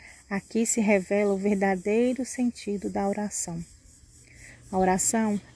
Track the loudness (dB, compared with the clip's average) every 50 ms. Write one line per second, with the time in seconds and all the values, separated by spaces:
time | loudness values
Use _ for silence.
0 | -20 -20 -20 -20 -10 -6 -6 -6 -6 -4 -2 -2 0 0 0 2 4 4 4 2
1 | 2 0 0 2 2 2 0 0 0 0 2 2 2 0 0 0 0 0 2 2
2 | 2 2 0 -2 -6 -6 -4 -2 -2 -2 -2 -4 -6 -6 -6 -4 -6 -6 -4 -2
3 | -2 -2 -2 -4 -4 -6 -6 -8 -8 -6 -8 -10 -10 -12 -18 -20 -20 -20 -20 -20
4 | -20 -20 -20 -20 -20 -20 -20 -20 -20 -20 -20 -20 -12 -4 0 2 2 4 2 2
5 | 0 0 0 0 0 0 0 -2 -4 -10 -8